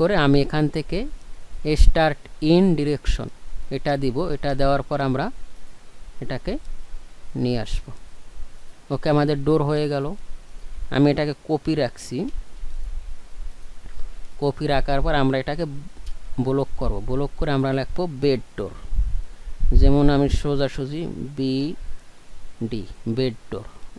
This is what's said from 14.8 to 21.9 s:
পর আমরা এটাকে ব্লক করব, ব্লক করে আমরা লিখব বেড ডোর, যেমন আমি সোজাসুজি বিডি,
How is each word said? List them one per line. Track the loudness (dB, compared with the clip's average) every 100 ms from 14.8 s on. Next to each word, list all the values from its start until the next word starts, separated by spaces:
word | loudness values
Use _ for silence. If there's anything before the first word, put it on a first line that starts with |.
| 2 2
পর | 2 2
আমরা | 2 0
এটাকে | -2 -4 -4 -6 -10 -8 -6 -4 -2 -2 0
ব্লক | 0 0 0
করব, | 0 0 0
ব্লক | 0 -2 -2
করে | 0 0
আমরা | 0 0
লিখব | -2 -2 -2 0
বেড | 0 0 -2 -8
ডোর, | -8 -8 0 2 2 2 -2 -6 -8 4 8 10
যেমন | 10 10 6 6
আমি | 4 2
সোজাসুজি | 2 0 0 -2 -6 -6 -8 -8 -10 -4
বিডি, | -2 -2 -2 -6 -4